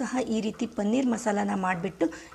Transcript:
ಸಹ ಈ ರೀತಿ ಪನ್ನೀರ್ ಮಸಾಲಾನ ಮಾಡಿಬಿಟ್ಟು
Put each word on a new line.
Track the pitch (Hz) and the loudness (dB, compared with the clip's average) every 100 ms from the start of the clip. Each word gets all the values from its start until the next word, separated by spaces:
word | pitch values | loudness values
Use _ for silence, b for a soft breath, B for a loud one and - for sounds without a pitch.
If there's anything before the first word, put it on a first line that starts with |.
ಸಹ | 247 254 240 220 | -2 -2 0 0
ಈ | 220 | 0
ರೀತಿ | 202 226 - | -2 -4 0
ಪನ್ನೀರ್ | 208 240 262 | 2 2 2
ಮಸಾಲಾನ | 220 214 202 202 202 185 | 2 2 0 0 0 0
ಮಾಡಿಬಿಟ್ಟು | 185 185 - 330 B B | 0 -2 0 0 B B